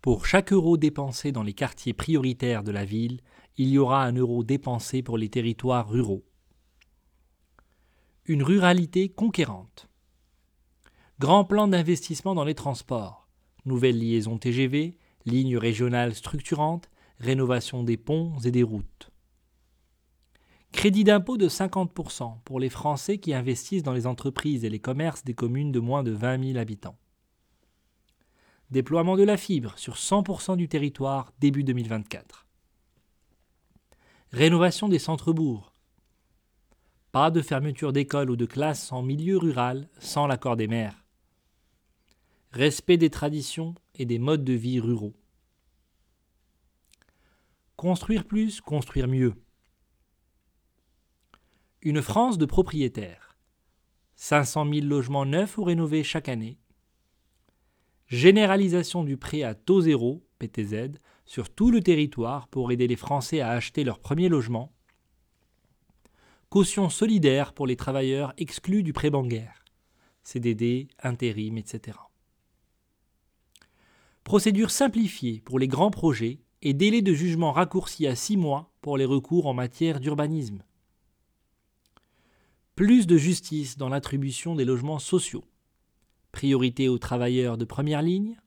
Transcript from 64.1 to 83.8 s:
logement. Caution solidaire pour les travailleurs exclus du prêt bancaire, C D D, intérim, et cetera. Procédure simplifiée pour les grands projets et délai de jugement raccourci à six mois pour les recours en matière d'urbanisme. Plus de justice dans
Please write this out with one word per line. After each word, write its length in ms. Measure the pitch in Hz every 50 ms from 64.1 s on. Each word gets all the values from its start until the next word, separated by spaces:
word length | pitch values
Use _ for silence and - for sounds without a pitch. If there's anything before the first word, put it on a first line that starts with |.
| 143 160 180 185
logement. 420 | 170 143 120 113 120 113 123 139 _ _ _ _ _ _ _ _ _ _ _ _ _ _ _ _ _ _ _ _ _ _ _ _ _ _ _ _ _ _ _ _ _ _ _ _
Caution 400 | - 196 196 180 - - 196 170
solidaire 640 | - - 214 220 220 202 156 143 131 135 143 - -
pour 140 | - 143
les 100 | 127 127
travailleurs 560 | 120 - - 131 135 135 131 131 139 143 139 131 -
exclus 440 | 170 - - - _ - 185 214 196
du 120 | 160 139
prêt 160 | - - 151
bancaire, 520 | 143 139 131 123 120 110 113 117 - _ _ _ _ _ _ _ _ _ _ _ _ _ _
C 180 | - - 127
D 140 | 117 120 113
D, 340 | 104 117 120 120 127 135 139 _ _ -
intérim, 560 | 131 120 117 - 120 107 104 110 107 113 113
et 60 | 104
cetera. 440 | - - 113 - - 104 - - - _ _ _ _ _ _ _ _ _ _ _ _ _ _ _ _ _ _ _ _ _ _ _ _ _ _ _ _ _ _ _ _ _ _ _ _ _ _ _ _ _ _ _
Procédure 460 | - - 208 196 220 202 196 226 -
simplifiée 720 | - - 277 269 - 226 226 190 - - - 123 113 107 -
pour 160 | - 123 131
les 100 | 135 135
grands 220 | 131 127 175 214
projets 500 | 202 - - 165 135 107 113 113 127 151 _ _ _ _ -
et 120 | 147 139
délai 280 | 139 185 208 220 233 208
de 100 | 196 175
jugement 400 | 139 165 180 170 160 170 156 139
raccourci 540 | 156 180 - - 185 185 - - - 160
à 80 | 139 127
six 220 | 120 - - 208
mois 360 | 196 175 151 139 139 160 _ _ _
pour 160 | - 151 143
les 80 | 135 135
recours 420 | 127 135 139 135 - 165 175 160
en 80 | 147 127
matière 460 | 123 127 120 - - 165 165 160 143
d'urbanisme. 640 | 127 147 147 143 147 151 160 160 139 110 101 95 - _ _ _ _ _ _ _ _ _ _ _ _ _ _ _ _ _ _ _ _ _ _ _ _ _ _ _ _ _ _ _ _ _ _ _ _ _ _ _ _ _ _
Plus 320 | - 180 208 240 254 214
de 100 | 170 175
justice 600 | 160 139 170 180 175 - - 156 151 147 131 -
dans 120 | 139